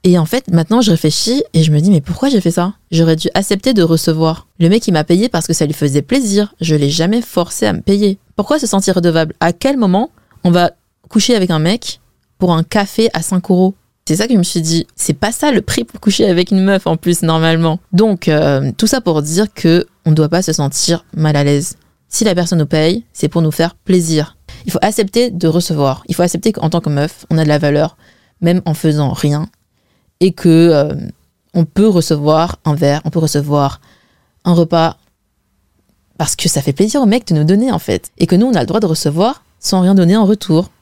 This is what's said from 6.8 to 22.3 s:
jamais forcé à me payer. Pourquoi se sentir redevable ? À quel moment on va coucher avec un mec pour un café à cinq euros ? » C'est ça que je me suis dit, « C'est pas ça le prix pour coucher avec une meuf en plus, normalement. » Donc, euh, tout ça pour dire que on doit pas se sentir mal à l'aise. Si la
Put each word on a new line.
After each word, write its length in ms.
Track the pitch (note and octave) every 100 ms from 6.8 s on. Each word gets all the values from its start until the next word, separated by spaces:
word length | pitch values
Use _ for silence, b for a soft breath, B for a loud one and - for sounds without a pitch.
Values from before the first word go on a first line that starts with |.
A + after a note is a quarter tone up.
| C#3+
jamais 320 | D#3 E3+ A3+
forcé 440 | A#3 - F3 - G#3+
à 80 |
me 80 | F#3
payer. 360 | - G3+ G#3 G3 _ -
Pourquoi 220 | G3+ D4+
se 100 | -
sentir 280 | G3 G3 F#3
redevable ? 380 | F3 D#3+ D#3+ -
À 120 | E3
quel 260 | F3 C4+ C#4
moment 340 | G#3 F#3 B3+ b b b
on 80 | F3+
va 200 | F3 F3 - _ _ _
coucher 260 | A3 - A#3
avec 160 | F#3
un 80 | D#3+
mec 400 | D#3+ A3+ - - _ _ _ _
pour 160 | F3+
un 100 | E3
café 460 | E3 G#3+ G3+ - A3+
à 80 | -
cinq 300 | E3 F#3 -
euros ? » 240 | F3+ F#3 G3 _ _ -
C'est 80 | D#3+
ça 120 | G#3+
que 60 |
je 40 | A3+
me 60 |
suis 180 | F3+ E3+
dit, « 260 | D#3+ E3 - -
C'est 180 | -
pas 180 | D3 G#3
ça 200 | - D4
le 100 | B3
prix 220 | - -
pour 160 | A#3 -
coucher 280 | - - G#3
avec 220 | F3 F3+
une 140 | F#3+
meuf 240 | F#3+ F#3+ E3
en 100 | E3
plus, 240 | E3+ E3+
normalement. » 580 | E3 D#3+ E3 E3 E3 D#3 _
Donc, 360 | F3+ A3 F#3+ -
euh, 420 | D3+ D3+ C#3 C#3 -
tout 100 | A3
ça 140 | C4+
pour 200 | F#3 D#3
dire 320 | D3+ E3 G#3+
que 320 | - E3 E3+ - _ -
on 60 |
doit 180 | D#3 D3+
pas 120 | E3+
se 120 | F#3
sentir 520 | D#3 C#3+ - - E3+ _ -
mal 200 | D#3 C#3+
à 80 |
l'aise. 320 | C#3+ C#3+ D3 - _ _ _
Si 140 | -
la 100 | G#3+